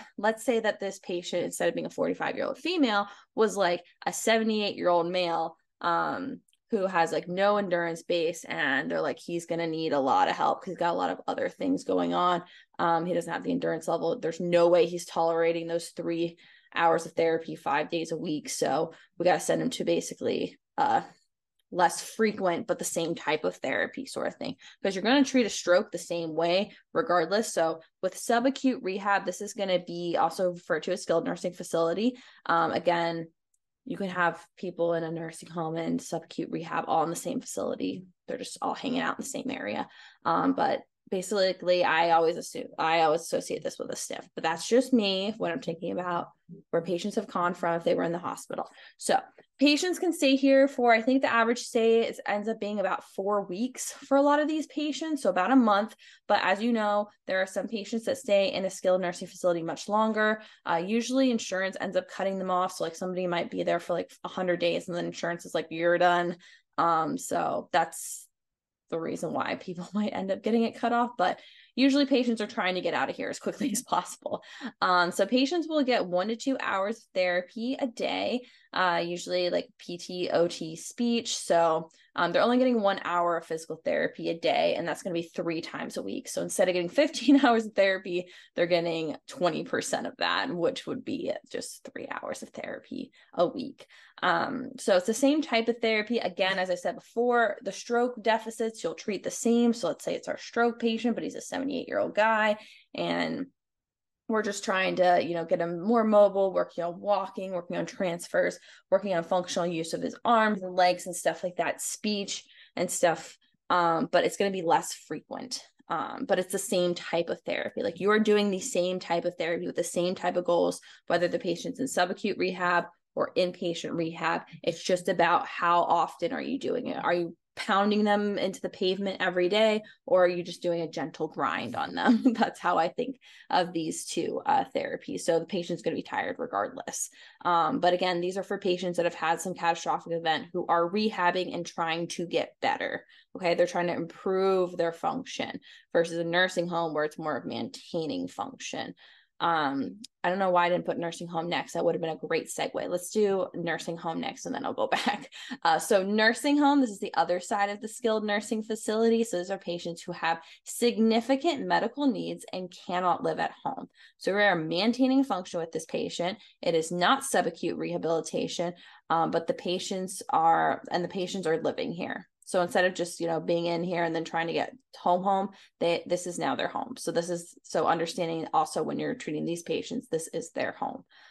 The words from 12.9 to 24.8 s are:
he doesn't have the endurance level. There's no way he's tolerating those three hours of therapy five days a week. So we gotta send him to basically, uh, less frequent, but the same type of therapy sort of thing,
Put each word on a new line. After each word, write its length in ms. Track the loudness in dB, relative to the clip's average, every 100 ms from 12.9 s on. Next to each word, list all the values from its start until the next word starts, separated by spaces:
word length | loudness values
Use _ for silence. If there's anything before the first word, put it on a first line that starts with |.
| 2 0
he 80 |
doesn't 180 | -2 -2
have 120 | -4
the 80 | -2
endurance 340 | -2 0 -2 -2
level. 320 | 0 0 -2
There's 220 | -4 -4
no 280 | 2 6 8
way 180 | 6 4
he's 200 | 0 -4
tolerating 600 | 0 2 4 2 0 -2
those 220 | -4 -4
three 460 | -6 -4 -2 -2 -6 -20 -20 _
hours 320 | 2 4 4 0
of 60 |
therapy 440 | 0 2 2 -2 -8
five 320 | -2 0 0
days 220 | -4 -4
a 40 | -4
week. 340 | -4 -6 -6
So 420 | -2 0 2 -2 -6 _ 0
we 80 |
gotta 160 | 2 4
send 220 | 2 0
him 80 | 0
to 140 | -2
basically, 760 | 0 0 -2 -4 -2 -2 -4 -8 _ -2
uh, 240 | 2 2 0 -10 _ _ _ _ _
less 300 | 2 2 2
frequent, 680 | -6 0 0 2 0 0 -2
but 120 | -4
the 60 |
same 300 | -2 -2 -2
type 300 | -2 -2 -2
of 120 | -2 -4
therapy 500 | -4 -2 -2 -6 -10
sort 200 | -6 -6
of 100 | -6
thing, 200 | -8 -10 -16 -6